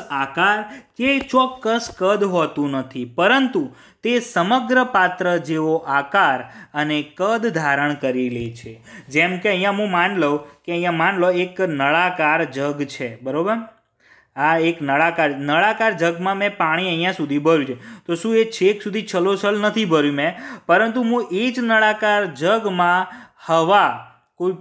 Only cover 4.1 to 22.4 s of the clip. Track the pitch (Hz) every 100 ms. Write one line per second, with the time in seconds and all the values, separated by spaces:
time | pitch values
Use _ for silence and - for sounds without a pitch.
4.1 | 240 233 180 175 254 226 254 254 196 185
5.1 | 180 180 175 143 156 156 160 165 139 139
6.1 | 202 170 127 123 - - 147 151 151 147
7.1 | - 196 226 226 160 151 139 147 143 135
8.1 | 127 127 120 117 117 113 113 - - -
9.1 | 143 175 185 208 185 196 202 208 175 185
10.1 | 196 147 147 - _ - 170 175 165 170
11.1 | 196 180 180 180 180 185 143 139 160 180
12.1 | 180 151 160 156 131 143 143 139 - 123
13.1 | 113 127 147 185 226 226 _ _ _ _
14.1 | _ _ 131 147 165 165 165 143 139 165
15.1 | 170 156 135 143 156 202 220 226 175 170
16.1 | 170 185 196 202 202 165 165 185 165 180
17.1 | 180 143 143 151 165 135 120 - - -
18.1 | 170 220 220 226 - 185 208 214 202 180
19.1 | 185 185 190 202 208 208 220 208 160 147
20.1 | 143 156 180 - 233 - 185 226 240 226
21.1 | 240 214 180 247 247 233 220 214 214 214
22.1 | 208 196 131